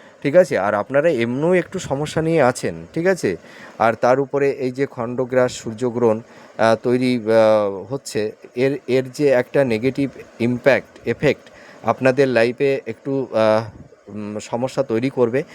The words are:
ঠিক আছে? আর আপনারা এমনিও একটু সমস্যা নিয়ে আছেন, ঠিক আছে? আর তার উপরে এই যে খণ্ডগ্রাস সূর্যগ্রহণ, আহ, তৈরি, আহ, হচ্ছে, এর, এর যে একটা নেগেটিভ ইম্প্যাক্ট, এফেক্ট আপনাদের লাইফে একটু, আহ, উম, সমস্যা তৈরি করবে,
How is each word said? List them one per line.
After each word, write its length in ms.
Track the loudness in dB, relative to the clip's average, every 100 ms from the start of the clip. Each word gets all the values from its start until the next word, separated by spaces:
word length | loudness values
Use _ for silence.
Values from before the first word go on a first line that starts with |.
| -20 -8
ঠিক 140 | 0 4
আছে? 220 | 4 2
আর 160 | 0
আপনারা 340 | 0 0 0 2
এমনিও 460 | 2 0 0 0
একটু 240 | 0 0 -6
সমস্যা 440 | -6 -6 -4 -4
নিয়ে 200 | 0 2
আছেন, 320 | 2 2 -4 -8 -10
ঠিক 120 | -4 -2
আছে? 300 | 0 -2 -4 -8 -20 -14 -2
আর 140 | 0 2
তার 200 | 2 2
উপরে 300 | 0 -2 -2
এই 200 | -2 -4
যে 160 | -4 -6
খণ্ডগ্রাস 640 | -6 -6 -6 -2 0 0
সূর্যগ্রহণ, 680 | -2 -10 -6 -4 0 2 0
আহ, 560 | -4 -20 -14 0 2 2
তৈরি, 300 | 0 0 0 -2
আহ, 680 | 2 4 6 4 0 -4 -8
হচ্ছে, 440 | -10 -8 -6 -6 -8 -12
এর, 240 | -2 -2 -2 -2
এর 180 | -2 -2
যে 140 | 0 2
একটা 360 | 2 2 0
নেগেটিভ 440 | 0 0 -2 -2 -4 -6 -16 -4
ইম্প্যাক্ট, 720 | -2 0 2 2 0 -8 -6
এফেক্ট 420 | -2 0 0 -4 -20 -20 -8
আপনাদের 460 | -4 0 2 2 2
লাইফে 520 | 4 2 2 0 -2 -4
একটু, 400 | -10 -6 -4 -2
আহ, 380 | 0 2 2 0 -10 -20 -20 -16
উম, 300 | -12 -10 -10
সমস্যা 420 | -8 -6 -4 -4
তৈরি 280 | -2 -2 -2
করবে, 320 | 0 0 0 -6